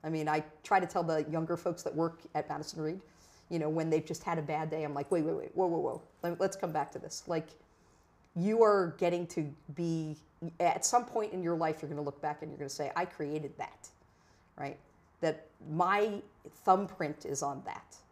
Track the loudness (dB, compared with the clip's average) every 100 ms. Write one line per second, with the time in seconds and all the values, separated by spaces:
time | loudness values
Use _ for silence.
0 | -2 -2 2 0 -2 -14 2 4 4 0
1 | 2 2 2 -2 0 -2 -2 -4 -4 0
2 | 0 -2 -6 -6 -4 -8 -8 -4 -4 -6
3 | -12 -20 -20 -20 _ -2 0 0 2 2
4 | 0 -6 -2 -4 -2 -2 -2 -2 -4 -4
5 | 0 2 2 -2 -4 0 2 2 -2 -4
6 | -12 _ -6 0 -2 0 -2 -2 -4 -6
7 | -12 -12 -4 -4 -4 -16 _ _ _ _
8 | _ _ _ -2 2 8 8 8 4 2
9 | 2 2 -2 -2 -4 -8 -12 -4 -2 0
10 | -2 -8 -14 _ -12 0 2 2 2 2
11 | 2 -4 -4 -2 -2 0 0 -2 -6 -6
12 | -6 -4 -6 -6 -10 -8 -10 -6 -4 -2
13 | -4 -4 -4 -4 -6 -10 -12 -12 -20 _
14 | _ _ _ _ _ -10 -10 -10 -20 _
15 | _ _ -2 -2 -10 _ -6 2 4 4
16 | 2 -2 -10 -20 -20 -2 4 4 4 -4
17 | -6 -4 -6 -4 -4 -6 -10 -12 -14 -20
18 | _